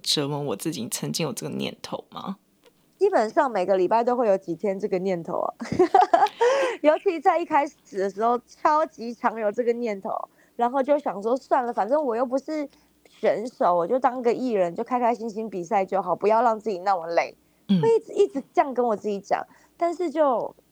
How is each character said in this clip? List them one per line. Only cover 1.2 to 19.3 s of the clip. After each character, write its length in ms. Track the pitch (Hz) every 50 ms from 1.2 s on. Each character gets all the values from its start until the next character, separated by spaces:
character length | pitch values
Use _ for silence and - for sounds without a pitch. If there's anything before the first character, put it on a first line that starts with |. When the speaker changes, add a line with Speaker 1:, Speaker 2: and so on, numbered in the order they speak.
| 170
Speaker 1:
有 60 | 143 117
这 160 | - - 151
个 40 | 127
念 200 | - - - - - -
头 220 | - - - - _
吗？ 260 | - - - - 196 - _ _ _ _ _ - _ _ _ _ _
Speaker 2:
基 140 | _ 370 415
本 180 | 381 302 220 214
上 220 | 214 339 302 269
每 160 | 226 202 180
个 100 | 180 196
礼 120 | 185 180 170
拜 160 | 226 233 233
都 120 | 240 247
会 120 | 240 247 214
有 80 | 190 190
几 160 | - - 170
天 240 | 160 - 208 190 196
这 80 | 202
个 140 | 202 190 180
念 200 | 180 196 185 170
头 200 | 165 175 175 -
啊。 140 | - - - -
<laughs> 100 | 233 - - - 359 - - 381 415 - - - 370 - - - 466 494 539 554 539 508 453 339 -
尤 140 | 294 311 392
其 200 | - 403 339 320
在 180 | 262 392 339 320
一 60 | 339
开 220 | - 302 277 285
始 320 | 302 - _ _ - - 202
的 100 | 185 202
时 140 | 190 196 220
候， 160 | 233 240 240 -
超 400 | _ - - - 330 302 302 320
级 260 | 302 - - 220 233 240
常 260 | - - 233 220 226
有 120 | 220 208
这 140 | 208 - 247
个 80 | 233 233
念 280 | 240 240 226 208 196
头， 100 | 185 214 - - - - _ _ _ _ _
然 160 | - 233 240
后 100 | 247 277
就 160 | 254 262 285
想 240 | 302 - 262 170 196
说 140 | 196 226 247
，“算 300 | 269 - - 349 285 247
了， 60 | 233 233
反 160 | - 190 208
正 160 | 269 302 311
我 100 | 254 220
又 100 | 226 262
不 140 | 247 247 269
是 300 | - - 311 311 294 277 - _ _ _ _ _ _ _
选 360 | _ _ - 208 143 175 214 254
手， 280 | - _ 254 180 175
我 80 | 175 170
就 140 | 190 233 262
当 240 | 240 254 240 262 240
个 100 | 240 220
艺 180 | - 254 254
人， 220 | 226 196 180 175 170
就 120 | 170 226
开 160 | - 254 247
开 120 | 247 226 240
心 160 | 220 220 233
心 220 | 190 208 220 220
比 140 | 190 190 170
赛 200 | 165 220 202 190
就 160 | 190 202 180
好， 140 | 170 180 170
不 140 | 160 - 202
要 120 | 220 226
让 180 | 247 240 226 214
自 120 | 208 226
己 80 | 208 175
那 160 | 180 202 196
么 100 | 180 160 170
累。” 260 | 170 165 147 - - _ _ _ _ _ _ -
Speaker 1:
嗯。 120 | 202 180
Speaker 2:
会 80 | 160 453 453
一 20 | 440
直， 140 | - - -
一 160 | - 403 -
直 140 | - 277 - - _
这 100 | 349 320
样 100 | 285 247
跟 120 | 240 240
我 100 | 240 214
自 140 | 196 - 214
己 100 | 202 196
讲， 260 | 185 -